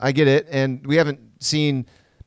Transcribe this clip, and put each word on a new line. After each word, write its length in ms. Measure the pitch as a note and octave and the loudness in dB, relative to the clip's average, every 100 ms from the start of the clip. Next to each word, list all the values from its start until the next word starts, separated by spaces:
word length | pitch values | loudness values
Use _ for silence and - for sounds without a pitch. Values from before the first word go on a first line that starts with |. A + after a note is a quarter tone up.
I 100 | C3 | -2
get 140 | C#3 D3 | 2 4
it. 200 | C#3 D3+ | 2 0
And 360 | C#3 C3+ B2+ C#3 | -2 -2 -4 -2
we 100 | D#3 | 0
haven't 240 | D3+ C#3 A2 _ | 0 -2 -14 _
seen 460 | - D3+ D3+ C3+ A#2+ _ _ _ | -6 -2 0 -2 -6 _ _ _